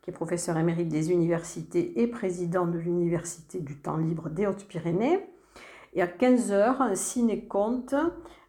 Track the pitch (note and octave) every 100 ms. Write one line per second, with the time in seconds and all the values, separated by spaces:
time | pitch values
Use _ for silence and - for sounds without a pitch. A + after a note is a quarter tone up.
0 | - E3+ E3 F3 F3 D#3+ E3 E3+ E3+ D3+
1 | D#3 F3+ E3 E3 - - D#3+ F3 F3 -
2 | A#3 - F#3+ F3 F3 F3+ F3 E3+ E3 F3
3 | F3 E3+ E3+ - - F#3 C#3 C#3+ - D#3
4 | D#3+ E3 D#3+ D#3+ G3+ F#3+ - E3 E3 F3
5 | B3 F#4+ - - _ - - - - -
6 | F3 - B3+ B3 G3+ G3 G#3+ C4 B3 F#3+
7 | - B3+ A#3 G3 - G3+ G#3 B3+ - C#4
8 | E4 - - -